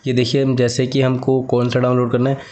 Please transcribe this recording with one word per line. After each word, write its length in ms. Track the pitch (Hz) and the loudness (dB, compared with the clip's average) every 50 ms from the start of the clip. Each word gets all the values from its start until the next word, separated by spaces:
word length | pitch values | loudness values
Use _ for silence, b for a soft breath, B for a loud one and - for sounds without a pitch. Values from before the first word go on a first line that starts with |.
| _ | _
ये 60 | 135 123 | -2 0
देखिए, 320 | 123 123 117 - 139 135 | 0 0 0 0 0 0
हम 120 | 135 131 | 0 2
जैसे 300 | 123 123 120 120 - 127 | 2 0 0 0 -2 -2
कि 160 | 127 - 135 131 | -2 0 0 0
हमको 400 | 131 131 127 131 - 131 131 127 | 2 0 0 0 0 0 0 0
कौन 260 | 131 - 120 123 123 | 0 0 0 0 0
सा 120 | 117 127 | 0 0
डाउनलोड 320 | 123 123 127 123 123 120 120 | 0 2 2 2 0 0 0
करना 180 | 123 123 135 | 0 0 0
है, 80 | 139 135 B B | -2 -4 B B